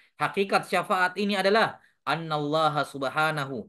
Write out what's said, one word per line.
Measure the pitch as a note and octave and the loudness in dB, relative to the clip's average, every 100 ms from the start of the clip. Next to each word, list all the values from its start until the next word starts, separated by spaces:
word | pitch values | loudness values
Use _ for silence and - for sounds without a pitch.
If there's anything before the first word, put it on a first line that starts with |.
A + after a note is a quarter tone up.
| _ - | _ -4
Hakikat | D3 G3 G3 G#3 - | -2 0 0 0 2
syafaat | F#3 E3+ F#3+ F3+ - | -2 0 0 0 0
ini | G#3 | -2
adalah | G3+ F#3+ G#3+ F#3 - _ _ - | 0 4 4 2 -2 _ _ -4
annallaha | D#3 E3 D3+ D3 D#3 D#3 D3 C3+ | -4 -2 -4 0 2 2 2 -2
subhanahu | C#3 C3+ C#3 D#3 D3+ C3+ B2+ | -4 -4 0 0 0 -4 -8